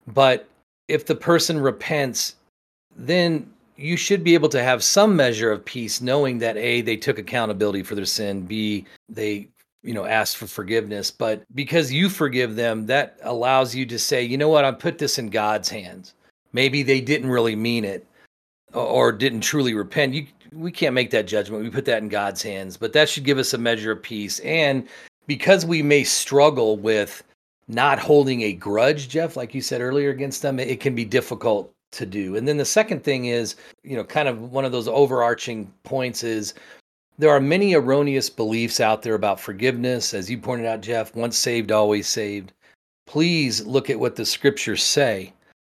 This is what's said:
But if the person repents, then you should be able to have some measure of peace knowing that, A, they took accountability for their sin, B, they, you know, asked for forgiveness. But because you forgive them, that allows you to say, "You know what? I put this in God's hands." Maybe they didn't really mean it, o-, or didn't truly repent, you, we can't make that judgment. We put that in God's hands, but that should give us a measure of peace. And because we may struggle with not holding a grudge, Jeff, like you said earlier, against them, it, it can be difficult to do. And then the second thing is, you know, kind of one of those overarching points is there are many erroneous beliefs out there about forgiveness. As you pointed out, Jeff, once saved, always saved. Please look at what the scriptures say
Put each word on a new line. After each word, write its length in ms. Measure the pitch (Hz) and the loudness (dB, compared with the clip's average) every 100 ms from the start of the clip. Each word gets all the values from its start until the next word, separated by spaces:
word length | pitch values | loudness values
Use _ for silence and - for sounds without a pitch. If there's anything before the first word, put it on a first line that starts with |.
| - | -4
But 420 | 113 135 127 - _ _ _ - | 4 4 4 -2 _ _ _ -4
if 200 | 151 - | -2 0
the 100 | 151 | -2
person 420 | - 170 - 160 | 2 2 4 2
repents, 800 | 135 107 - 156 139 117 - - _ _ _ _ _ - | 0 0 -2 -2 -2 -4 -6 -8 _ _ _ _ _ -12
then 560 | 123 175 175 156 - _ _ - | 0 2 2 0 -4 _ _ -12
you 200 | 147 170 | -6 -4
should 260 | - 202 | 0 2
be 120 | 165 | 6
able 160 | 170 147 | 6 6
to 120 | 135 | 4
have 220 | 123 127 | 2 2
some 320 | - - 214 180 | 4 6 6 6
measure 340 | 131 110 113 | 4 4 0
of 140 | 104 | 0
peace 360 | - 127 110 - | -4 -8 -6 -4
knowing 380 | 127 139 139 123 | 0 2 2 0
that, 180 | 117 107 | -2 -2
A, 260 | 120 120 | 0 0
they 140 | 120 110 | 0 -2
took 220 | - 127 | -2 -4
accountability 640 | 101 127 113 101 104 98 | -4 -4 -2 0 0 -2
for 140 | 92 104 | -6 -6
their 80 | |
sin, 380 | 92 - 104 98 | -4 -4 -4 -6
B, 420 | 92 110 107 104 - - _ | -6 -4 -2 -4 -6 -18 _
they, 400 | 107 107 104 104 _ _ _ | -8 -6 -6 -10 _ _ _
you 120 | - | -10
know, 100 | 110 | -8
asked 320 | 92 110 98 - | -2 0 0 -4
for 100 | 104 | -10
forgiveness. 640 | - 95 113 104 104 98 | -10 -2 -2 -2 -6 -8
But 320 | - 117 107 - | -4 -4 -4 -6
because 360 | 123 139 165 143 | -8 -2 0 0
you 200 | 135 190 | 0 0
forgive 440 | 190 147 123 123 | 0 -2 0 -2
them, 300 | 110 117 110 107 | -2 -2 -2 0
that 320 | 135 139 - | 0 -2 -8
allows 520 | - 123 120 131 127 | -8 -2 2 2 2
you 120 | 120 123 | -2 -6
to 120 | 117 | -4
say, 240 | - 131 | -2 -2
"You 140 | 123 131 | -2 0
know 140 | 151 | 4
what? 160 | 156 139 | 4 4
I 60 | |
put 260 | 135 143 120 | 0 -6 -4
this 200 | 143 - | -4 -4
in 120 | 113 | -4
God's 400 | 110 107 107 92 | -2 0 -2 -4
hands." 420 | 110 90 92 92 _ _ _ _ | -8 -12 -18 -20 _ _ _ _
Maybe 300 | 120 135 143 | 0 0 0
they 180 | 135 135 | 2 0
didn't 300 | 120 147 131 | 2 -2 0
really 260 | 123 117 107 | 2 2 0
mean 280 | 113 117 | -2 -2
it, 220 | 101 95 - _ _ _ _ _ _ | -2 -6 -12 _ _ _ _ _ _
o-, 120 | - 123 | -6 0
or 260 | 123 120 | 4 4
didn't 280 | 107 131 113 | 2 -2 -2
truly 340 | - 151 123 | -2 0 0
repent, 400 | 107 95 - 139 | -2 -2 0 0
you, 120 | 139 143 _ - | -2 -8 _ -20
we 200 | 156 165 | -12 -10
can't 220 | 170 156 | -2 0
make 160 | 127 123 | 0 0
that 160 | 113 95 | 0 0
judgment. 360 | 104 98 107 | -2 -2 -6
We 80 | 113 | -6
put 140 | - | -4
that 180 | - 113 | -2 -2
in 60 | 107 | -2
God's 340 | 101 101 95 | -2 -2 -4
hands, 340 | 110 98 95 92 | -8 -8 -10 -8
but 160 | 110 | 0
that 160 | 151 151 | 2 2
should 160 | - | 0
give 140 | 139 135 | 0 0
us 160 | 127 | 0
a 40 | 123 | -2
measure 340 | 117 113 110 | -2 -2 -2
of 100 | 107 | -6
peace. 380 | - 110 101 - | -8 -10 -8 -8
And 480 | 95 160 147 131 123 - - _ - | -4 0 2 0 -4 -14 -20 _ -8
because 380 | 143 - 190 | -2 4 4
we 180 | 165 165 | 4 0
may 220 | 147 147 | 4 4
struggle 720 | 127 - - 139 147 135 110 107 | 4 -2 2 6 6 6 2 2
with 460 | 104 107 101 - - _ _ _ - | 2 0 0 -6 -20 _ _ _ -6
not 300 | 117 139 135 | 0 2 2
holding 440 | - 147 135 123 | 4 6 6 0
a 100 | 110 | -2
grudge, 560 | 90 98 104 127 151 131 | -4 -2 2 2 2 -2
Jeff, 280 | 147 165 - | -4 -4 -6
like 180 | 120 | -8
you 80 | 135 | -8
said 180 | - 131 | -6 -4
earlier, 300 | 123 139 143 | -2 0 0
against 320 | 131 139 135 | -2 -6 -4
them, 160 | 143 131 | -4 -4
it, 100 | 127 | -4
it 120 | 131 | -2
can 140 | 139 | -2
be 100 | 120 | -2
difficult 680 | 107 123 - 110 120 104 95 _ _ | 0 0 0 -2 0 0 -2 _ _
to 140 | - 107 | -12 -8
do. 300 | 101 95 101 | -6 -4 -2
And 100 | 131 | -2
then 100 | 147 | 0
the 80 | |
second 400 | 135 - 220 160 | 2 2 0 -2
thing 220 | 147 131 123 | -2 -2 -2
is, 300 | 120 110 - - _ | -2 -4 -8 -18 _
you 140 | - 127 | -10 -8
know, 80 | |
kind 240 | 98 151 143 | -4 -2 -2
of 240 | 117 120 | -4 -6
one 120 | 127 | -4
of 80 | 135 | -2
those 160 | 123 117 | -2 -4
overarching 840 | 113 139 127 120 117 - 113 98 _ | 0 0 2 2 0 -4 -10 -12 _
points 380 | - 135 127 117 | -8 -4 -4 -4
is 320 | 117 113 104 - - - _ _ _ - | -4 -4 -6 -10 -20 -20 _ _ _ 2
there 120 | 151 | 6
are 100 | 143 | 6
many 340 | 135 175 202 | 6 4 4
erroneous 560 | 170 123 135 143 135 123 | 4 4 2 2 0 -2
beliefs 500 | - 110 113 113 - | -2 -2 0 0 2
out 220 | 113 110 | 2 2
there 120 | 117 | 0
about 240 | 107 101 95 | 0 0 -2
forgiveness. 760 | - 95 123 123 127 123 107 | -6 -2 -2 0 -2 -2 -4
As 160 | 104 92 | -6 -6
you 80 | 123 | -8
pointed 280 | 131 123 113 | -6 -4 -4
out, 140 | 110 | -6
Jeff, 340 | 104 117 107 | -4 -4 -4
once 220 | 113 120 113 | -4 -4 -2
saved, 340 | - 117 104 | 0 0 2
always 380 | 107 107 104 98 | 2 4 2 0
saved. 440 | - 107 101 92 _ _ _ _ _ _ | -4 -4 -6 -12 _ _ _ _ _ _
Please 600 | 147 170 170 135 101 107 | 0 2 2 0 -2 -2
look 240 | 131 - | -2 0
at 80 | 117 | -2
what 180 | 123 - | -2 -2
the 80 | |
scriptures 580 | 110 - 139 135 - 98 | -4 0 2 2 -2 -2
say 500 | - - 135 101 95 _ _ _ | 0 2 2 0 -6 _ _ _